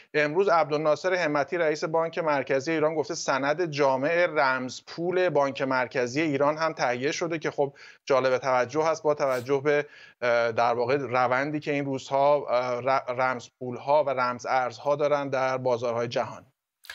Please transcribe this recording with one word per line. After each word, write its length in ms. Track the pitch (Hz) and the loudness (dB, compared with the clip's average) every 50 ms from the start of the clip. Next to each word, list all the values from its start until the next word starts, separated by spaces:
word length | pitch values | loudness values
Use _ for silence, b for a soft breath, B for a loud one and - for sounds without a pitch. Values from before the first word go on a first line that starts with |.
| B B - | B B -2
امروز 340 | 151 147 147 151 185 202 196 | 0 0 2 0 0 2 4
عبدالناصر 680 | 170 165 151 147 151 147 156 151 147 143 - 185 185 | 2 2 2 2 0 0 0 0 0 0 0 -2 0
همتی، 440 | 180 170 147 147 147 135 - 180 170 | 0 0 0 0 0 0 0 -2 0
رئیس 260 | 165 151 156 151 190 | 0 0 0 -2 -2
بانک 340 | 165 156 165 165 165 - 180 | -2 0 -2 -2 -2 -4 -2
مرکزی 540 | 165 151 147 135 123 - 135 135 131 165 | 0 0 0 0 0 0 0 0 0 0
ایران، 220 | 165 156 151 156 165 | 0 2 2 2 0
گفته 200 | 151 135 - 165 | -2 -4 -4 -6
سند 500 | - - 156 139 131 135 143 151 165 180 | -4 -2 -2 0 0 0 0 0 0 -2
جامع 600 | 160 143 143 143 135 131 131 139 156 170 175 180 | -2 0 2 2 2 2 2 0 0 2 2 2
رمزپول 1000 | 165 151 151 139 131 131 127 127 123 - - - - - 165 170 180 175 185 185 175 | 2 2 2 2 2 2 0 -4 -6 -10 -12 -16 -14 -10 -6 -4 -2 2 2 2 4
بانک 340 | 147 143 139 139 135 - | 4 2 2 2 0 -2
مرکزی 580 | 139 135 131 127 123 120 - 135 123 120 127 151 | -2 0 0 0 0 0 0 -2 -2 0 0 -2
ایران 360 | 165 156 139 135 143 143 156 | 0 0 2 2 2 2 2
هم 160 | 156 160 160 | 0 -2 -2
تهیه 400 | 156 - 151 123 123 123 131 151 | -2 0 0 0 0 0 -2 -4
شده 260 | 165 - 180 165 170 156 | -2 -2 -4 -4 -4 -4
که 120 | - 147 | -4 -4
خب 220 | - - 143 143 B B B B B B _ | -2 -2 -2 -2 B B B B B B _
جالب 340 | - 139 127 131 131 127 123 | 0 2 4 4 4 2 2
توجه 440 | 139 135 131 123 123 113 151 156 156 | 2 0 2 2 0 0 0 0 0
هست 180 | 160 156 156 | 0 0 0
با 120 | 160 151 147 | 0 0 0
توجه 460 | 151 147 135 127 127 113 131 143 135 135 | 2 0 0 0 -2 0 0 -2 0 2
به، 220 | 147 147 147 147 B B B B B B _ | 2 2 2 0 B B B B B B _
اه، 300 | 120 123 117 117 117 117 | 0 2 2 2 2 2
در 220 | 113 120 117 123 117 | 2 2 2 2 2
واقع 220 | 120 120 120 139 | 2 2 2 0
روندی 640 | 143 131 113 123 127 127 120 127 127 143 151 151 147 | 0 0 0 2 2 2 2 2 0 0 -2 -4 -4
که 120 | - 160 | -4 -2
این 120 | 143 143 143 | -2 -2 -2
روزها، 640 | 139 135 131 - - 139 139 139 147 147 143 - | -4 -4 -6 -4 -2 0 2 4 4 4 2 2
اه، 340 | - 120 123 127 127 123 120 | 0 0 0 0 0 -2 -2
ر-، 320 | 123 135 135 131 - 123 | 0 0 0 0 0 -2
رمزپول‌ها 920 | 123 127 127 127 127 120 117 - _ _ 127 123 120 107 101 139 147 151 139 | -2 0 0 0 0 -4 -8 -14 _ _ -10 -8 -8 -6 0 2 2 2 2
و 60 | 139 | 2
رمز 360 | 127 127 123 123 123 113 110 | 0 0 0 0 -2 -4 -4
ارزها 500 | 98 123 131 127 120 113 - - 143 147 | -2 0 0 0 -2 -6 -6 -2 -2 0
دارن 320 | 143 147 143 147 143 143 135 | 0 2 2 2 0 0 -2
در 300 | 135 127 131 131 131 127 | -2 -2 0 0 -2 -2
بازارهای 500 | 127 127 120 113 123 120 113 117 120 120 | 0 0 0 0 -2 -2 -2 -2 -4 -2
جهانی. 380 | - 127 110 101 107 - - _ _ _ _ _ _ _ B B | -2 -4 -4 -4 -8 -14 -20 _ _ _ _ _ _ _ B B